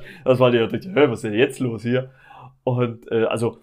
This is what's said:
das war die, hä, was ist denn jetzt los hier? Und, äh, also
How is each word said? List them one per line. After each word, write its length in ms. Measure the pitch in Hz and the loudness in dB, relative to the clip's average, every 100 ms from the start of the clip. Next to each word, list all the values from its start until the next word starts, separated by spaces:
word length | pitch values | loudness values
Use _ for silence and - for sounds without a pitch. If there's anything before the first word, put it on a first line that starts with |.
| - - | -8 -4
das 160 | - 127 | 0 4
war 120 | 127 | 4
die, 60 | 120 | 4
hä, 100 | 113 117 95 107 147 | 2 -4 -4 2 2
was 100 | 110 | 2
ist 40 | 110 | -2
denn 80 | |
jetzt 260 | 104 147 - | 0 0 0
los 220 | 127 113 | -6 -4
hier? 280 | 120 123 131 _ - - - _ | -4 -4 -4 _ -20 -20 -20 _
Und, 480 | - 123 120 113 - | -4 -2 -2 -4 -4
äh, 140 | 113 110 | -2 0
also 320 | 110 113 - | 0 -4 -4